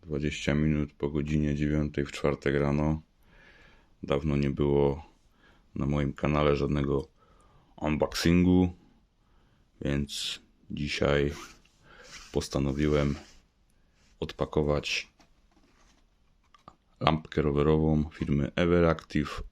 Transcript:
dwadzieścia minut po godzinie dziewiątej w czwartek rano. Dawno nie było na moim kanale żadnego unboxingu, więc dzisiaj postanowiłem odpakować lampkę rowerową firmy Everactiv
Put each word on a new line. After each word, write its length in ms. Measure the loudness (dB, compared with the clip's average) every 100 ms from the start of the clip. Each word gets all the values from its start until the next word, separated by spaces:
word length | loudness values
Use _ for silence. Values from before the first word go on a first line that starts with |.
dwadzieścia 520 | -4 -4 -2 -4 -2
minut 400 | 2 2 0 -2
po 160 | _ -4
godzinie 460 | -2 0 0 0 0
dziewiątej 500 | 0 0 -2 -2 -6
w 60 |
czwartek 440 | -2 -2 0 0 0
rano. 460 | 0 0 0 -2 -6 _ _ -20 -20 -20 -20 -20 _ _
Dawno 320 | -4 -2 0 0
nie 140 | 0
było 560 | 0 2 4 2 0 -10 _ _ _ -20 _ _ -6
na 100 | -2
moim 280 | -2 -2
kanale 420 | -4 -2 2 2 2
żadnego 520 | 0 -2 0 -2 -4 _ _ _ _ _ _ -8
unboxingu, 960 | -4 -2 -2 0 2 4 6 4 4 -2 -20 _ _ _ _ _ _ _ _ _
więc 600 | -4 -2 -4 -6 -8 -10 _ _ _
dzisiaj 640 | -8 -6 -2 0 2 0 -4 -16 -20 _ _ -20 -20 -20 -20 -6
postanowiłem 840 | -6 -4 -2 -2 0 2 2 2 -2 -10 -20 _ _ _ _ _ _ _ _
odpakować 920 | -10 -6 -4 0 0 0 -2 -6 -8 _ _ _ _ _ _ _ _ _ _ _ _ _ _ _ -20 _ _ _
lampkę 420 | 0 0 -2 -2
rowerową 680 | 0 2 4 4 4 2 0
firmy 420 | -6 -2 0 0 0
Everactiv 880 | 2 4 4 2 -2 -4 -2 -6 -12